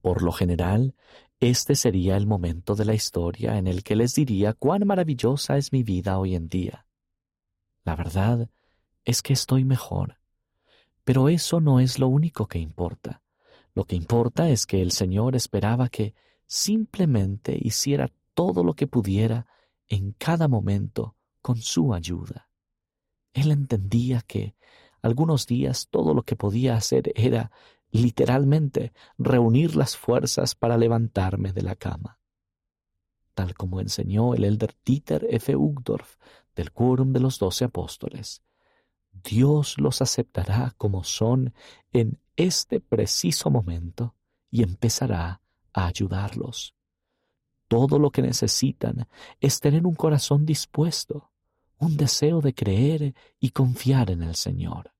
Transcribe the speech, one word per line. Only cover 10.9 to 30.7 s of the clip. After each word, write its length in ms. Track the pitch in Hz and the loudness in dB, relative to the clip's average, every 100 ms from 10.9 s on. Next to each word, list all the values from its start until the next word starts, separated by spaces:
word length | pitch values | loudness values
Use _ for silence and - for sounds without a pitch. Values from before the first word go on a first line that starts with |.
| _ | _
pero 260 | - 131 135 | 0 4 4
eso 300 | 170 - 175 | 4 2 2
no 200 | 156 127 | 4 4
es 180 | 127 127 | 4 2
lo 100 | 131 | 2
único 380 | 135 160 - 104 | 2 0 -2 -4
que 100 | 87 | -4
importa. 640 | 80 - 90 - - - _ _ _ _ _ | -6 -4 -6 -6 -14 -14 _ _ _ _ _
Lo 120 | - 95 | -6 -2
que 100 | 90 | -4
importa 540 | 85 117 120 - 165 | 0 0 0 0 2
es 160 | 127 - | 2 0
que 160 | 98 | 0
el 100 | 90 | 0
Señor 420 | - 92 95 117 | 0 -2 0 0
esperaba 540 | 127 - 104 101 120 127 | 0 -2 -2 0 0 -2
que 260 | - 107 - _ _ _ | -2 -6 -6 _ _ _
simplemente 1120 | - - 214 220 - 175 120 98 98 - - | -6 -2 -2 -2 0 2 2 0 -2 -4 -4
hiciera 520 | - - - 143 131 _ _ | -2 -2 -2 0 -2 _ _
todo 280 | - 175 180 | -2 0 2
lo 120 | 175 | 0
que 120 | 160 139 | 0 -2
pudiera 600 | 123 98 98 110 117 117 _ _ _ _ | 0 0 0 0 -2 -6 _ _ _ _
en 240 | 104 98 | -6 -4
cada 360 | - - 165 160 | -6 -2 0 2
momento 680 | 120 98 101 101 - 110 _ _ _ | 2 0 -2 -2 -6 -8 _ _ _
con 160 | - 120 | -4 -4
su 380 | 113 - 156 | -2 0 0
ayuda. 560 | 95 82 87 90 - _ _ _ _ _ _ _ _ _ | 0 -4 -8 -8 -16 _ _ _ _ _ _ _ _ _
Él 180 | - 147 | -2 0
entendía 680 | 147 135 113 98 117 123 123 | 0 0 -2 0 0 0 -2
que 340 | - 107 101 - _ _ _ _ | -4 -6 -6 -12 _ _ _ _
algunos 460 | 117 120 160 151 - | -2 0 2 0 0
días 420 | 123 135 131 - | -2 0 -4 -4
todo 240 | - - | 0 2
lo 80 | 151 | 0
que 140 | - 110 | 0 -4
podía 400 | 101 107 131 113 | -2 0 0 0
hacer 360 | 104 65 - - | 0 0 0 0
era, 340 | 120 120 110 _ _ _ _ | 0 0 -4 _ _ _ _
literalmente, 1000 | 110 120 - 135 127 139 151 147 - - _ - _ | 2 2 2 2 4 4 2 2 -2 -6 _ -20 _
reunir 580 | 127 131 117 120 165 156 | 2 4 6 6 4 2
las 200 | 131 - | 0 -2
fuerzas 580 | - 120 123 - 127 | 0 0 2 0 -2
para 240 | - 120 | -2 0